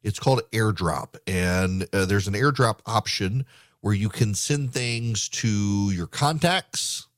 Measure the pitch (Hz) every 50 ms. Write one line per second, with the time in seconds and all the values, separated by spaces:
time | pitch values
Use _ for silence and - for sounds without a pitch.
0 | _ 104 101 - - 139 131 120 - _ - 110 110 117 107 - 90 82 76 69
1 | - - - - _ - 95 90 90 90 90 92 92 92 95 92 92 - - 98
2 | 95 92 101 101 95 101 98 104 127 147 139 - 127 113 107 - _ - 113 110
3 | - - - - 104 95 104 131 135 _ - - - _ _ _ - 101 107 98
4 | 104 107 - - 120 107 101 - - - 147 143 143 127 123 131 123 120 117 117
5 | 117 117 113 104 - - - - - 113 107 104 101 101 101 101 101 101 95 87
6 | 87 - - - 143 143 165 156 165 170 180 190 - _ - - - - - -
7 | - _ _